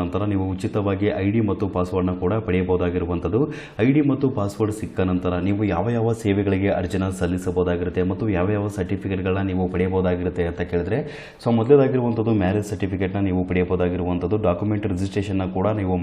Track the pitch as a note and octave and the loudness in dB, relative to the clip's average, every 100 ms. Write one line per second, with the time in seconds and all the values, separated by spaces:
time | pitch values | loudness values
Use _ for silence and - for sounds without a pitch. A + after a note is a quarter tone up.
0 | F2 F#2+ G#2 G2 F#2+ F#2 G#2 G#2+ G2+ F#2+ | 0 -2 0 0 -2 -2 -4 -2 -2 0
1 | G#2 F#2+ G2 A2+ G#2 F#2 G2 F2+ F2+ F#2 | 0 0 2 2 2 0 -2 0 0 0
2 | F2+ F2+ F2+ A2 F#2 F#2 F2+ F2+ F2 F2+ | 0 0 0 0 0 0 2 0 0 0
3 | E2+ F2 F2+ A#2 D3+ - - - A#2+ C#3+ | -2 -2 -2 0 0 -4 -10 0 2 4
4 | C#3 C3 C3+ G#2+ G2+ - G#2+ G2+ F2+ - | 2 2 0 0 -4 -2 -2 -2 -6 -2
5 | F#2 F2+ F2+ F2+ F#2+ G2+ G#2+ E2+ G#2 A#2+ | 0 0 0 0 0 0 0 0 0 0
6 | A2+ A2+ G#2 G2 G2 F#2+ G2 F#2 F2 F#2+ | 0 0 2 2 2 2 2 2 0 0
7 | F#2+ F#2 F2+ F2+ F2+ F2 F2+ F2 F2+ F#2 | -2 0 -2 0 0 0 0 0 -2 0
8 | F2+ F#2+ A2+ F2+ F#2 G#2 G2+ G2 F2+ F#2+ | 0 0 0 0 0 0 -2 -4 -2 -2
9 | G2 F#2 F#2+ F#2+ G2 F#2 F2+ F#2 F#2 F#2+ | -2 -2 0 0 0 0 0 0 0 2
10 | F#2 F2+ F2+ F2 E2+ F2 F2+ F2 E2+ A2+ | 2 0 -2 -2 -2 -2 -2 -2 0 -2
11 | D#3 - - - B2 A#2 A2+ C#3+ C3 B2+ | -4 -10 -16 -6 0 2 6 6 6 2
12 | A#2+ A2+ A2 G#2+ F2+ G#2 G2 F#2+ F#2+ F#2+ | 0 0 2 2 2 2 -2 -2 -2 -2
13 | F#2+ G2 G2 F#2 F#2 F#2 F2+ F#2 F2+ F2+ | -2 0 0 0 0 0 2 2 0 0
14 | F2 F2 F2+ G#2+ F#2 F2 G2+ G#2+ G2+ F#2 | -2 -2 0 0 2 0 0 0 -2 -2
15 | F#2+ G2+ G2 F#2+ F#2 F#2 G2 G#2+ F#2+ F2+ | -2 -2 -2 -2 -2 0 0 0 0 0